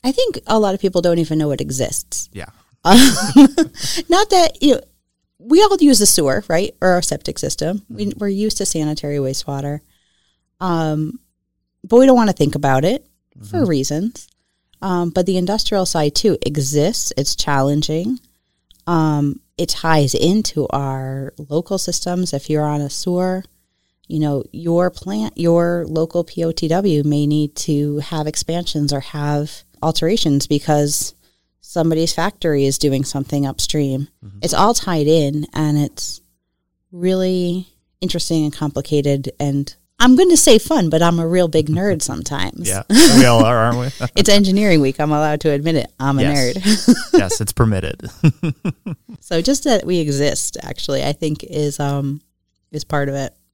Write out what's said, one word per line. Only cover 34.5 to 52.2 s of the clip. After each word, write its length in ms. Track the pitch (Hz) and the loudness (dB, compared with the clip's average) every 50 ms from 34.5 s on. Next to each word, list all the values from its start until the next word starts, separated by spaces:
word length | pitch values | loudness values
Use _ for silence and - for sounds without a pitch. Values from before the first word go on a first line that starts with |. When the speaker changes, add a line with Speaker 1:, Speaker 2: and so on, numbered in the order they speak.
| - | 0
Speaker 1:
all 200 | - 190 220 240 | 2 2 2 2
tied 320 | - - 196 175 156 147 | 0 -2 -2 -2 0 2
in, 400 | 147 160 165 147 139 147 151 147 - - | 4 4 4 2 0 -2 -4 -6 -6 -4
and 220 | - 156 151 147 147 | -2 -2 0 0 0
it's 420 | 147 - _ - - - - - _ _ _ _ _ _ _ _ _ _ _ _ _ _ | 0 -2 _ -10 -12 -12 -12 -14 _ _ _ _ _ _ _ _ _ _ _ _ _ _
really 760 | 185 175 175 185 190 185 185 185 185 180 180 175 175 185 185 _ _ _ _ _ _ _ | -10 -4 -2 -2 0 0 0 0 0 0 -2 -2 -4 -4 -6 _ _ _ _ _ _ _
interesting 440 | 180 185 - 170 - - 165 160 151 | -6 -4 -4 -4 -4 -2 0 0 0
and 80 | 151 | -2
complicated, 800 | 143 - 151 147 - 139 139 - 151 147 139 143 139 139 135 139 - _ | -2 -4 -6 -4 -4 -6 -4 -2 -2 0 0 0 -2 -2 -4 -10 -8 _
and 340 | 143 143 139 143 143 - - _ _ _ _ _ | -4 -2 -2 -2 -4 -6 -10 _ _ _ _ _
I'm 160 | 240 254 254 | 6 6 8
gonna 200 | 285 381 359 339 | 6 6 6 6
say 220 | - - - 226 220 | 6 6 6 6 6
fun, 320 | - - 320 320 196 160 | 4 2 0 0 2 2
but 120 | 151 160 | 2 2
I'm 160 | 170 170 170 170 | 2 2 2 0
a 80 | 165 | -2
real 220 | 165 175 185 175 165 | 0 2 0 0 2
big 200 | 151 160 151 151 | 0 0 0 0
nerd 340 | 156 170 190 208 180 151 | -2 -2 0 -2 -2 -2
sometimes. 640 | - - - 73 - - 143 - 90 - - - 175 101 | -4 -6 -8 -8 -8 -8 -6 -4 -6 -6 -6 -8 -6 -6
Speaker 2:
Yeah, 140 | 98 98 - - 208 254 330 302 226 - | -6 -6 -2 2 6 6 8 8 8 8
we 60 | - | 8
all 200 | 123 117 113 110 | 8 6 4 4
are, 120 | 113 123 | 4 4
aren't 220 | 113 110 117 120 123 | 2 2 2 0 -2
we? 280 | 123 139 - - 123 127 | -4 -6 -6 -6 -8 -4
<laughs> 40 | _ | _
Speaker 1:
It's 120 | - 196 220 | 0 4 4
engineering 520 | 202 202 202 190 185 202 214 202 170 156 | 6 4 4 4 2 2 4 4 4 4
week. 200 | 139 135 139 - | 2 0 0 -2
I'm 100 | 151 151 | -2 0
allowed 300 | 151 151 156 151 151 147 | 0 0 0 0 -2 0
to 80 | - 156 | 0 0
admit 240 | 143 139 147 165 165 | 0 0 -2 0 -2
it. 140 | 143 - - _ - | -2 -2 -4 _ -4
I'm 200 | 131 139 139 135 | -2 0 0 2
a 40 | |
Speaker 2:
Yes. 340 | - - 147 139 131 123 - 190 185 208 214 - - | 0 0 2 0 0 -2 -2 0 2 2 2 4 4
Speaker 1:
nerd. 80 | - 247 - - | 4 4 4 2
<laughs> 140 | - - 349 | 2 2 2
Speaker 2:
Yes, 220 | - - - - | 2 2 -4 -4
it's 120 | 110 104 | -4 -6
permitted. 560 | - - 120 110 104 95 92 - - - - - - | 0 0 0 2 2 -2 -4 -6 -8 -10 -12 -16 -8
<laughs> 60 | - - 156 - _ - 160 - _ - 185 - _ _ 202 151 _ _ - 220 - | 0 0 0 0 _ -6 -8 -8 _ -8 -8 -8 _ _ -14 -14 _ _ -20 -20 -20
Speaker 1:
So 220 | _ - 180 165 | _ -4 -4 -2
just 220 | 175 254 277 269 - | 0 0 -2 0 0
that 200 | 294 233 190 - | 0 0 0 0
we 140 | - 185 175 | -2 -2 -2
exist, 580 | 156 147 139 135 143 143 - - - - - - | 0 -2 -2 0 -2 -2 -2 -4 -8 -8 -10 -12
actually, 400 | - - - - - - 139 135 | -12 -12 -12 -10 -6 -6 -4 -4
I 100 | 135 139 | -2 -4
think 300 | 143 _ 165 156 151 - | -4 _ -4 -6 -6 -6
is, 380 | - - 151 151 147 147 143 - | -10 -8 -6 -4 -4 -4 -4 -4
um, 400 | 143 139 139 139 139 139 143 151 | -4 -4 -2 -2 -4 -4 -6 -8